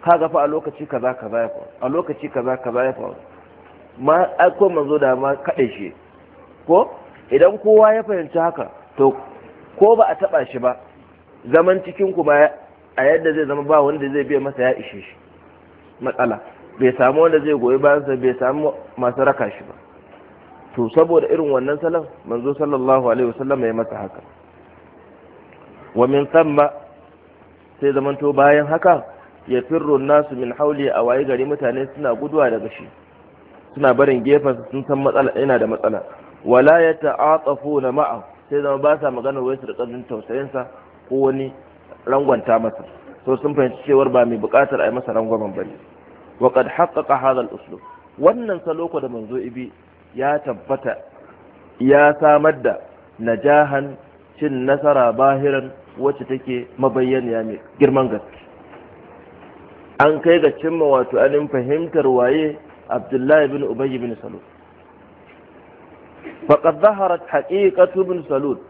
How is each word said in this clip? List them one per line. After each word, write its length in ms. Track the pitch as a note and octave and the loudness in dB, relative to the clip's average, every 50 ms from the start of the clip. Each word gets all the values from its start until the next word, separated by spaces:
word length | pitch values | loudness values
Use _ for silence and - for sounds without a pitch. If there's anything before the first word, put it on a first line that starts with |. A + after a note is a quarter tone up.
| - | 4
Ka 120 | E3 E3+ E3+ | 2 2 2
ga 120 | D#3 D#3+ | 2 -2
fa 140 | D#3+ E3 C#3+ | 0 0 0
a 40 | D3 | 0
lokaci 380 | D3+ D#3+ E3 D3+ C#3 - D3+ | -2 -4 -6 -8 -12 -12 -14
kaza 280 | D3 - B2+ A#2 B2+ B2+ | -8 -8 -4 -4 -4 -6
kaza 260 | - A2+ A2 G#2 A#2 | -6 -10 -8 -4 -4
ya 80 | A#2 A2+ | -4 -4
faru, 160 | - - - - - - | -8 -12 -16 -18 -16 -8
a 80 | - B2+ | -6 -4
lokaci 400 | C#3 E3 F3+ - D3 - - D3 | -4 -4 -4 -4 -8 -10 -10 -8
kaza 280 | - C3+ A#2 B2+ B2+ B2+ | -8 -6 -4 -4 -6 -6
kaza 280 | - B2+ A2+ B2 B2+ | -8 -6 -4 -2 -2
ya 80 | C3 B2 | -2 -4
faru. 220 | - A2 G2 F#2+ - - - - - - - - - - - - - - - _ A#2 | -8 -12 -14 -14 -16 -20 -20 -20 -20 -20 -20 -20 -20 -20 -20 -20 -20 -20 -20 _ -8
Ma 300 | B2 C#3+ D#3 E3+ F3+ - - - | 0 2 2 2 2 0 0 2
ai 140 | E3 F3+ | 2 2
ko 180 | F3 F3+ G3+ F#3+ | 4 4 2 2
manzo 280 | F3+ D#3+ D3 C#3 D3+ D3+ | 2 0 -2 0 0 0
da 160 | C#3+ C3 C3 | 2 2 0
ma 180 | B2+ C3+ C#3 C#3 | 0 0 -4 -4
kaɗe 320 | C#3 - - - - C3+ A#2 | -4 -2 -4 0 0 0 -2
shi. 220 | G2+ - G2+ F2 - - _ _ _ - _ _ _ - - - - _ - - | -2 -10 -14 -14 -14 -18 _ _ _ -20 _ _ _ -20 -20 -20 -20 _ -2 2
Ko 220 | E3 F#3 B3 - - - - - - - - - | 2 2 2 2 -4 -20 -20 -20 -20 -20 -12 -2
idan 260 | A#2+ C#3 D#3+ F3+ G3+ G#3+ | 2 4 4 4 4 2
kowa 360 | - G#3 A3 G#3+ G#3+ G#3+ G#3+ | 0 4 6 6 6 6 4
ya 80 | A3+ A3+ | 2 -2
fahimci 340 | - G#3 F#3 E3 D3 - E3+ | -4 -4 -4 -4 -4 -4 -2
haka, 320 | E3 E3+ E3 D#3+ A#2+ - - - - _ _ - | -2 -2 -2 -6 -12 -12 -12 -20 -20 _ _ 2
to 180 | C3+ C3+ C3 - - - - - - - - - - - - - | 2 2 2 0 -12 -18 -20 -20 -20 -20 -20 -20 -20 -20 0 2
ko 160 | G3 G#3+ A#3 | 4 6 6
ba 100 | A3 A3 - | 6 4 2
a 40 | D#3+ | 2
taɓa 300 | - F#3+ G3 - D#3 B2+ - | -2 -4 -2 0 -2 -2 -2
shi 80 | - C3 | -8 -4
ba, 180 | A#2 B2 B2+ - - - _ - - _ _ _ _ _ _ - - A#2 B2+ | -4 -4 -4 -4 -12 -20 _ -20 -20 _ _ _ _ _ _ -20 -14 2 2
zaman 280 | D#3+ E3+ F3+ F#3 F#3+ F#3 | 4 4 4 2 0 -2
cikin 300 | F3 F3 - G3 F#3+ F#3 | -10 -6 -4 -4 -2 -2
ku 100 | E3 D#3+ | -2 0
ma 120 | D3 D3 C#3+ | 2 4 4
ya, 100 | D3 D3+ D3 - - - _ _ _ _ _ - | 4 4 2 -4 -20 -20 _ _ _ _ _ 0
a 60 | C3 | 2
yadda 300 | C#3 D#3 E3 D#3+ E3 D#3 | 2 2 2 2 0 -2
zai 120 | D#3 D#3 | -2 -2
zama 180 | C3+ C#3+ C#3+ C#3+ | -4 -4 -6 -2
ba 180 | C#3+ D#3 D3+ | 2 2 4
wanda 260 | C#3+ C#3 D3 D#3 C#3 C#3 C3+ | 4 2 0 -2 -4 -4 -4
zai 100 | D3 C#3+ | -4 -4
biya 160 | C3 D3 C#3 | -2 -2 -2
masa 220 | C3 C#3 C3 C3 | -2 -4 -4 -2
ya 140 | B2 B2+ B2+ - | 0 0 0 -2
ishe 240 | A2 - - G2+ | -6 -16 -16 -18
shi. 140 | F#2 - - - _ - - - _ - - - _ _ - _ _ - _ _ | -20 -20 -20 -20 _ -20 -20 -20 _ -20 -20 -20 _ _ -20 _ _ -20 _ _
Matsala. 380 | B2 B2+ - - B2 A#2+ A2 G#2 - - - - - - - - | -8 -8 -4 -2 -2 -2 -2 -6 -10 -20 -20 -20 -20 -20 -6 0
Bai 140 | C3+ C3 B2+ - | 0 0 2 4
samu 240 | B2+ B2+ C3+ D3+ | 2 2 4 4
wanda 180 | E3 E3 E3 D#3 | 4 4 4 2
zai 140 | C#3+ D3+ D3+ C3+ | 2 2 -2 0
goyi 200 | A#2 B2 C3 C3+ | 0 0 0 4
bayansa, 380 | C#3 D3 C#3+ D3 C#3 C#3+ C3+ | 4 4 2 2 0 -2 -4
bai 200 | B2+ B2 C3 B2+ B2+ | -2 0 -2 -2 0
samu 340 | C3 B2 C3 D3 D3+ D3 C3+ - - - - - | -2 -4 -2 -2 -4 -4 -4 -6 -14 -18 -10 -4
masu 260 | B2 B2 A#2+ B2 C3 | -4 -4 0 2 2
raka 260 | C#3 C3+ - B2+ G#2 | 2 2 0 -2 -6
shi 120 | F#2+ - - | -6 -12 -18
ba. 100 | - - - - - - - - - - - - - - - - - - - - - - | -20 -20 -20 -20 -20 -20 -20 -20 -20 -20 -20 -20 -20 -20 -20 -20 -20 -20 -20 -20 -16 -6
To 140 | - A#2+ A2 - | -4 -4 0 2
saboda 320 | D#3+ E3 E3+ E3+ E3 C#3+ - | 2 2 4 4 4 4 4
irin 220 | - D#3+ D#3+ D3 | 2 0 0 0
wannan 280 | C#3 B2+ B2+ C3+ D3 D3 | -2 -2 -2 -2 -6 -4
salon, 260 | D#3+ E3 E3 E3+ D#3 - - - - - | -4 -4 -4 -4 -6 -6 -16 -20 -12 -8
manzo 260 | A2+ A#2+ A#2+ C3+ C#3+ C#3 | -8 -6 -4 -4 -4 -2
sallallahu 480 | D3+ D3 D3 C3+ B2+ C3 C3 C3 B2+ B2 | -2 -2 -2 -2 0 2 2 2 2 2
alaihi 180 | A2+ B2 B2+ A#2+ | 0 0 0 -2
wasallam 300 | A2+ A#2 C3+ C3+ C#3 C3 B2 | -4 -6 -4 -4 -4 -2 -2
ya 80 | A2+ A2 | -4 -2
masa 220 | A2 A#2 A2 - G#2+ | -4 -6 -6 -6 -12
haka. 240 | G2+ F#2+ - - - - - _ _ _ _ - - _ - - - - _ - - - - - - - - - - - - - - - - - - - - | -12 -12 -14 -18 -20 -20 -20 _ _ _ _ -20 -20 _ -20 -20 -20 -20 _ -20 -20 -20 -20 -20 -20 -20 -20 -20 -20 -20 -20 -20 -20 -20 -20 -20 -20 -12 0
Wa 120 | G#2+ A#2+ B2+ | 0 2 2
min 180 | C3+ C#3+ C#3+ C#3 - | 4 0 0 4 4
thamma 360 | E3 E3 D#3 D3 C#3+ C#3+ D3 C#3+ - - - - _ - _ _ _ _ _ _ _ - _ _ _ _ _ _ _ | 4 4 4 4 2 2 2 0 -8 -20 -20 -20 _ -20 _ _ _ _ _ _ _ -20 _ _ _ _ _ _ _
sai 120 | C#3+ C#3 C#3 | -2 -2 0
zamanto 400 | C3+ C3+ C#3 C#3 C#3 D3 D3 C#3 | 0 -2 -4 -6 -4 -4 -2 2
bayan 320 | C3+ C#3 C#3+ D3 D3 D3 C#3+ | 4 6 6 6 4 2 0
haka 360 | D#3 E3 - F#3+ F3 D3 - - - - - - _ - - - | -2 0 4 4 2 2 0 -10 -20 -20 -20 -20 _ -20 -8 -4
ya 140 | B2+ B2 B2+ - | -2 -2 -2 -2
firru 280 | D#3+ E3 D3+ D3 D3 C3+ | -4 -4 0 2 0 0
nasu 340 | C3 C#3 D3 D3 D3 D3 C#3 | 2 4 2 2 2 0 -6
min 160 | B2 B2+ A#2+ A#2+ A#2 | -8 -8 -8 -6 -4
hauli 320 | D3 D3 D3+ C#3 C#3+ C3 | -2 -2 -2 -2 -2 -2
a 140 | - E2+ A#2 | 0 0 0
waye 220 | A#2+ B2 C3+ D3 | 0 0 0 0
gari 200 | C3 C3 B2 C3 | -2 -2 -2 -2
mutane 400 | C#3+ D3 C#3+ D3 B2 - C3 C3+ C3 - | -4 -4 -4 -4 -4 -4 -4 -6 -8 -10
suna 200 | C#3 D3 C3 A#2 | -8 -4 -4 -4
guduwa 340 | A2 C#3 D3 D3 D#3 C#3+ B2 | -4 -6 -4 0 0 2 2
daga 200 | A2+ A2 G2+ A2+ | 0 -2 -6 -10
shi. 180 | - - - - - _ _ _ _ _ _ - _ _ - - - - _ - - | -14 -16 -20 -20 -20 _ _ _ _ _ _ -20 _ _ -20 -20 -20 -20 _ -18 -10
Suna 180 | C#3 C#3+ C3 B2 | -2 2 2 4
barin 300 | A#2 C#3 C#3 C3+ B2 A2 | 4 4 2 2 0 2
gefensa 420 | C3 C#3+ D3 C#3 C#3 B2+ A#2+ C3+ - | 2 2 2 2 0 -4 -4 -8 -10
sun 100 | - C3+ C3+ - | -10 -10 -4 -4
san 100 | D3 C#3 C#3 | -4 -2 0
matsala, 260 | C3+ - - C3+ C3 - - | 0 0 2 0 0 0 -2
yana 220 | C3 C#3 C3 A#2 | 0 0 0 0
da 80 | A2 G#2+ | 0 -2
matsala. 340 | A2+ G#2+ - - A2 G2 - - - - - - - - - | -4 -2 -2 -4 -4 -4 -8 -12 -18 -20 -20 -20 -20 -14 -2
Wala 360 | - A#2+ B2+ C3 C#3+ D#3+ E3+ | 2 4 4 6 6 6 6
yata'atafuna 1080 | E3 E3 D#3+ D#3+ D3+ D3+ B2+ - C3 D3+ D#3 D#3+ - C3+ C#3+ - - D3 D3 C#3+ C3 C3 B2 | 4 2 2 0 -2 -4 -2 0 2 2 2 2 0 -2 -4 -4 -4 -4 -4 -2 -2 -2 -2
ma'a 300 | C#3+ D3 - A#2 A#2 G2 - - - _ _ | -2 -2 -2 -4 -10 -12 -18 -20 -20 _ _
sai 120 | C#3+ C#3+ | -6 -4
zama 160 | C#3+ C#3+ C#3 C#3 | -2 -2 -4 0
ba 200 | C#3 D3 D3+ D3+ | 2 0 0 2
sa 120 | D3 C#3+ | 0 -4
maganar 320 | B2+ B2 A#2 C3+ C#3 C#3 B2+ | -4 -4 -6 -6 -6 -4 -4
wai 140 | B2+ C3+ C3 | -4 -4 -6
su 60 | C3 A2+ | -8 -14
riƙa 160 | G2+ - B2 | -10 -8 -10
jin 180 | A#2+ A#2+ B2 A#2+ - | -10 -10 -14 -14 -12
tausayinsa 560 | B2 G#2+ G#2+ - A2+ C3 C#3 C3+ - C3+ B2 B2 - - - - _ - _ - | -12 -12 -10 -8 -8 -8 -8 -8 -8 -10 -10 -10 -14 -20 -20 -20 _ -20 _ -6
ko 60 | B2+ C3+ C3+ C3+ | -4 0 0 0
wani 240 | C3 C3+ C3+ C3+ C3+ - - - _ _ _ _ - - - | 0 -2 -6 -10 -12 -16 -20 -20 _ _ _ _ -20 -16 -6
rangwanta 520 | - B2+ C#3 C#3+ C3+ C3 A#2 A2+ B2 A#2 A2+ | -2 0 0 2 2 0 0 2 2 0 2
masa. 220 | A2+ A2+ - - - - - - - - - - _ | 2 -2 -6 -8 -18 -18 -20 -20 -20 -20 -20 -14 _
So 120 | - C3 B2 | -4 -4 -2
sun 160 | - D3 D3 | -2 -4 0
fahimci 220 | C#3+ C3+ B2+ A#2 - - | 0 0 0 -2 -8 -2
cewar 240 | - C#3+ C3+ C3+ B2+ | 2 4 4 4 4
ba 140 | B2 B2+ A#2+ | 4 2 2
mai 120 | A#2+ A#2+ A2 | 2 0 -4
buƙatar 440 | G#2 A2+ - B2+ C#3 C#3 C#3 B2+ | -4 2 2 2 2 2 0 -2
a 40 | D2+ G2 | -2 -2
yi 20 | |
masa 220 | A#2+ B2+ B2+ - A2+ | -2 -4 -8 -4 -4
rangwamen 400 | A2+ A2 A2 A2+ A2 G#2+ G2+ F#2+ | -4 -2 -2 -4 -4 -4 -6 -8
bane. 220 | F2 F#2 D#2 D2+ - - - - - - - - - - - - - | -10 -12 -12 -14 -20 -20 -20 -20 -20 -20 -20 -20 -20 -20 -20 -10 0
Wa 100 | B2 B2+ | 0 2
qad 160 | - C3 B2+ - | 2 2 0 0
haqqaqa 480 | - - E3+ F3 - - - - C#3 | 0 -2 -2 0 0 -6 -2 -2 -2
hadha 240 | C3 B2 C3+ C3 B2+ A#2+ | 0 2 0 0 0 -2
al-uslub. 340 | G#2+ - - - - - - - - - - _ - _ - | -6 -8 -16 -18 -18 -20 -20 -20 -20 -20 -20 _ -20 _ 2
Wannan 400 | C3 E3+ A3 A#3+ A#3+ A3 G3 E3+ - | 2 2 2 2 -4 -6 -8 -8 -6
salo 220 | E3+ D#3+ D#3+ E3+ E3+ | -8 -6 -6 -6 -8
ko 100 | E3+ D#3 | -8 -8
da 80 | C3+ C3 | -8 -8
manzo 300 | A#2+ A#2 A2 G#2 B2 B2+ | -10 -10 -12 -10 -10 -8
ibi 340 | G2 B2 A#2 B2 B2+ - - _ _ _ _ _ _ _ _ | -8 -10 -12 -12 -14 -14 -16 _ _ _ _ _ _ _ _
ya 220 | A#2+ C3 C#3 D3 D3 | -6 -4 -2 -2 -4
tabbata 580 | D3 C#3+ A#2+ G2 - - C3+ C3+ - B2+ G#2+ - - - _ - - - - _ - - _ _ - - - - | -4 -8 -12 -12 -6 -6 -6 -6 -4 -8 -8 -8 -12 -20 _ -20 -20 -20 -20 _ -20 -20 _ _ -20 -20 -10 -4
ya 340 | A#2+ C3 C#3+ C#3+ D3 D3 D3 D3 | 2 4 6 6 6 4 4 4
samar 420 | D#3+ D3+ D3 D3 D3 D#3 D3+ C3+ | 4 4 4 6 4 2 0 2
da 160 | A#2+ B2 G2+ - - - - - _ _ _ _ | -2 -4 -4 -4 -8 -20 -20 -20 _ _ _ _
najahan 760 | A2+ A2+ A2+ G#2+ - C#3+ D3 D3+ D3+ C#3 C#3 C#3 C#3+ C#3+ C3+ - - _ _ _ _ _ _ - | -4 -4 -4 -2 2 2 4 4 4 2 0 -6 -6 -6 -12 -18 -20 _ _ _ _ _ _ -6
cin 260 | D3+ D3+ C#3 B2+ B2+ | -6 -4 -4 -4 -2
nasara 480 | C3 C#3 D3 D3 D3 C#3+ C3+ B2 A#2+ A2 | -2 -2 0 2 2 2 4 2 2 2
bahiran 580 | A#2 C3 C#3 C#3 C3+ C#3 C#3+ C#3 C3+ B2+ C3 C3+ - - - - - | 2 2 2 2 2 0 -2 -2 -2 -4 -8 -16 -20 -20 -20 -14 -4
wacce 280 | B2 C#3 C#3 C#3 B2+ B2 | -4 -4 -2 -4 -8 -8
take 400 | C3 C3 - - B2+ B2 A#2+ - - - | -8 -8 -6 -8 -8 -8 -8 -12 -8 -2
mabayyaniya 640 | C3 C3+ A2+ C3 B2+ B2+ C3 C3 B2 A#2+ A2+ A2+ A2+ | -2 0 0 0 0 0 0 -2 -2 -4 -4 -4 -6
mai 140 | A2 G#2+ - - - - - | -6 -10 -12 -16 -20 -2 2
girman 300 | C#3+ D3+ C3+ C3+ C3 A#2+ | 2 4 4 2 0 0
gaske. 300 | A2 G#2 - - - - - - - - - - - - - - - - - - - - - - - - - - - - - - - - - - - - | -2 -8 -10 -12 -20 -20 -20 -20 -20 -20 -20 -20 -20 -20 -20 -20 -20 -20 -20 -20 -20 -20 -20 -20 -20 -20 -20 -20 -20 -20 -20 -20 -20 -20 -20 -20 -2 2
An 200 | C#3+ D3+ D#3 D3+ | 2 2 2 2
kai 180 | - E3+ E3+ F3 | 2 4 4 4
ga 120 | D3+ D3 - - | 4 2 0 0
cimma 260 | - D#3+ D#3+ E3 D#3 | -6 -6 -2 0 2
wato 320 | D3 C#3 C3 B2 B2+ - A2+ | 2 2 2 0 0 0 2
anin 300 | - C#3 C#3+ D3 D3 C#3+ | 2 2 2 0 -2 -2
fahimtar 580 | C#3+ C3+ B2 B2+ C#3+ D#3 E3+ E3 - E3 C#3+ | -4 -4 -2 -2 -2 -4 -4 -4 -2 0 0
waye 520 | C3+ C3 B2+ B2 B2 C3+ D#3 D#3 D#3 D3 D#3 - - - - - - | 2 2 2 2 2 2 0 -2 -4 -6 -8 -18 -20 -20 -20 -10 -8
Abdullahi 580 | - B2 G#2 - C3 C3 B2+ C3+ D3+ D#3 D3+ C#3 | -8 -8 -6 -6 -6 -4 2 4 4 4 4 2
bin 140 | C3+ C#3+ C#3 | -2 -4 -6
Ubay 320 | G#2 A2 A2+ C3+ C3+ C3 B2+ | -6 -6 -4 -6 -6 -6 -6
bin 140 | A#2 A#2+ A2+ G#2 | -8 -10 -10 -12
Salul. 200 | - G#2 F#2 F#2+ - - _ _ _ _ _ _ _ _ _ _ - _ - _ - _ - _ - _ _ - - - - - - - - - - - - - - - - - - D#4+ | -14 -18 -18 -18 -20 -20 _ _ _ _ _ _ _ _ _ _ -20 _ -20 _ -20 _ -20 _ -20 _ _ -20 -20 -20 -20 -20 -20 -20 -20 -20 -20 -20 -20 -20 -20 -20 -20 -18 0 2
Faqad 340 | - - - E3 D#3 D3+ | 2 2 2 0 -2 2
zaharat 400 | E3 G#3 G#3+ G3 G3 F#3 F3 E3+ - - | 2 2 2 2 -2 -2 -2 -4 -6 -4
haqiqatu 720 | - D3 C#3 - F3 G3 G3+ F#3+ F#3 F#3 F3+ F3 - F#3 F#3+ F3+ | -4 -4 -4 -2 -2 2 2 0 4 4 2 2 2 -4 -4 -4
bin 160 | F#3 F3+ D3+ C#3 | -4 -8 -6 -4
Salul. 300 | D3+ C3+ C#3+ C#3+ B2 - - - | -4 -4 -2 -4 -6 -6 -10 -20